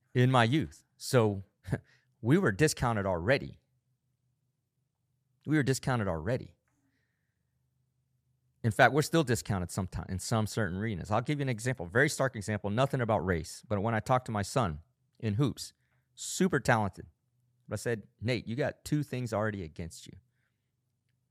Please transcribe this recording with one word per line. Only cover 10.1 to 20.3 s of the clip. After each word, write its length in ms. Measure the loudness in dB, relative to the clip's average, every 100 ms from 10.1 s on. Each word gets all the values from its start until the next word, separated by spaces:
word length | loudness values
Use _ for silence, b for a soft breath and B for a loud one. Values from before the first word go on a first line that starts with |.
| -8
some 260 | -2 -2 0
certain 320 | -2 -2 -2
arenas. 320 | -4 -6 -2
I'll 100 | -2
give 200 | -2 -4
you 20 |
an 60 | -4
example, 360 | -4 -4 -6
very 240 | -2 2 2
stark 280 | 2 -2 -2
example, 340 | -4 -4 -2
nothing 300 | 0 0 0
about 260 | 0 0 2
race. 380 | -2 -2 -12 -6
But 140 | -2
when 120 | 0
I 60 | -2
talk 260 | 0 0 0
to 40 |
my 120 | -4
son 400 | -2 -2 -2 -4 -12 _ _ _
in 160 | -4
hoops, 380 | 0 0 -2 -12 -18 _ _ _
super 460 | _ -10 0 2 2
talented. 480 | 2 2 2 -4 -18 _ _ _ _ _ -10
But 120 | -6
I 20 |
said, 200 | -4 -4 -6 _
"Nate, 260 | -4 -4 -4
you 80 |
got 300 | -4 -4 -4
two 180 | -4 -2
things 300 | -2 -6 -4
already 320 | -2 -2 -4
against 420 | -8 -10 -12 -12 -20
you," 100 | -20 _